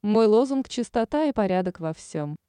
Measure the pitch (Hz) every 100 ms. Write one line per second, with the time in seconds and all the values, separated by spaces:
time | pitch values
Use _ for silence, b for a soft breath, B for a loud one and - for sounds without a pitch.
0 | 208 214 220 220 262 269 262 - 233 -
1 | 226 294 311 262 196 185 185 180 160 160
2 | - 160 147 151